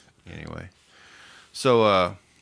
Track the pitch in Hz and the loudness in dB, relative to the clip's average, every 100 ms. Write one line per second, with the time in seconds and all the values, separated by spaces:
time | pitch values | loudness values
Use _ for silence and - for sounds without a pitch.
0 | _ _ - 82 78 78 90 _ _ _ | _ _ -20 -18 -16 -14 -16 _ _ _
1 | - - - - - - 135 120 107 98 | -20 -20 -20 -20 -20 -4 2 4 4 4
2 | 90 98 _ _ | 0 -4 _ _